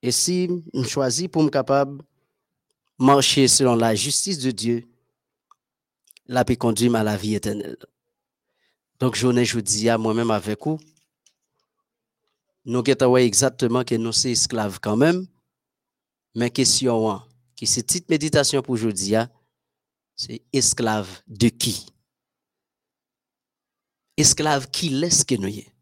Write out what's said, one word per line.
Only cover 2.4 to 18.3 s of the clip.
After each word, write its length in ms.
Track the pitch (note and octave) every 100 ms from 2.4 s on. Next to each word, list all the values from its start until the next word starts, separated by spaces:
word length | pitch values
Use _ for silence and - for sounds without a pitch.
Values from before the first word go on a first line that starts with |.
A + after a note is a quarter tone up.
| _ _ _ _ _ _
marcher 480 | C3 C#3 C3+ - C3
selon 280 | - C3 A#2
la 180 | A2+
justice 440 | G#2+ A2+ - - F3
de 120 | C3
Dieu, 380 | G#2+ A2 A#2+ A#2 _ _ _ _ _ _ _ _ _ _ _ _ _ -
la 180 | B2
peut 100 | B2
conduire 400 | B2 A#2+ A2+ A#2+
à 80 | A#2
la 140 | G#2+ G#2
vie 180 | G#2
éternelle. 420 | G#2 G#2+ G#2 - - - _ _ _ _ _ _ _ _ _ _ _
Donc, 160 | B2+ G#2
je 100 | B2
ne 340 | A#2+ A#2+ A#2+
dis 280 | G#2 G#2 A2
à 100 | A#2
moi-même 320 | A2 A2 A#2
avec 340 | G#2+ G2+ G#2+
vous, 140 | - D#3 _ _ _ _ _ _ _ _ _ _ _ _ _ _ _ _ _ _
nous, 180 | - A#2+
qui 100 | B2
exactement 920 | C3 B2+ B2+ B2 G2 C3 - B2+ A#2+
que 140 | B2 A#2
nous 160 | A2+
sommes 180 | A2+ C3
esclaves 480 | A#2 - A#2 G#2 F#2
quand 180 | - G#2+
même, 300 | D3 F3+ F#3 _ _ _ _ _ _ _ _ _ _ A2+
mais 140 | A#2+
question, 600 | A#2+ B2+ - B2+ A#2 A2
hein, 160 | G2 - _ _ -
qui 100 | G#2+
c'est 160 | G#2+
petite 260 | A2+ F#3 E3+
méditation 540 | D#3+ D#3